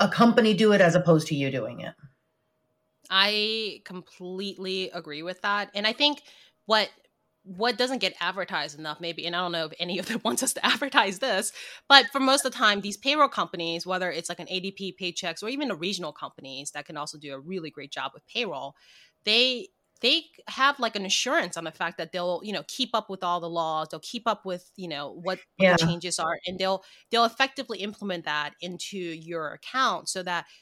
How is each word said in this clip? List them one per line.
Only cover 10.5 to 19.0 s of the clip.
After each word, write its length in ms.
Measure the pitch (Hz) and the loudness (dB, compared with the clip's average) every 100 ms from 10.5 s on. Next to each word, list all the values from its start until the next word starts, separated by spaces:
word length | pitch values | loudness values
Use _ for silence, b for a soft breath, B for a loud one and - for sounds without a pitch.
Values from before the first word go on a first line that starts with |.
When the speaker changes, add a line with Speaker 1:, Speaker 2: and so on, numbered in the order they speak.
Speaker 2:
to 120 | - - | 0 0
advertise 540 | - 277 - 196 185 | 0 2 2 2 0
this, 320 | 262 196 220 B B B _ | 0 0 -2 B B B _
but 180 | 277 - | 6 6
for 80 | 277 | 2
most 240 | 262 277 | 2 2
of 80 | 262 | 0
the 60 | 247 | 0
time, 220 | 220 202 | 2 2
these 160 | 202 - | -2 -6
payroll 320 | 269 302 277 | -2 2 2
companies, 580 | - 170 175 165 165 180 | 2 -4 -4 -4 -4 -4
whether 240 | 180 180 | -2 -2
it's 180 | 156 175 | -4 -8
like 120 | 170 | -10
an 80 | 156 | -6
A 100 | 185 | -6
D 120 | 190 | -6
P, 240 | 196 196 - | -8 -10 -6
Paychex, 420 | 185 170 180 160 | -8 -6 -6 -6
or 60 | 214 | -8
even 200 | 269 277 | -4 -4
the 80 | 165 | -4
regional 360 | 180 175 160 | -4 -4 -8
companies 600 | - 135 - 139 131 143 | -10 -12 -12 -14 -12 -10
that 140 | 147 143 | -10 -10
can 100 | 156 | -10
also 220 | 151 151 | -10 -10
do 160 | 147 | -12
a 40 | 135 | -12
really 300 | 151 190 160 | -8 -8 -8
great 220 | - 143 | -12 -12
job 200 | 147 131 | -8 -8
with 140 | 151 _ | -10 _
payroll, 480 | - 220 139 135 b b b | -6 -4 -6 -10 b b b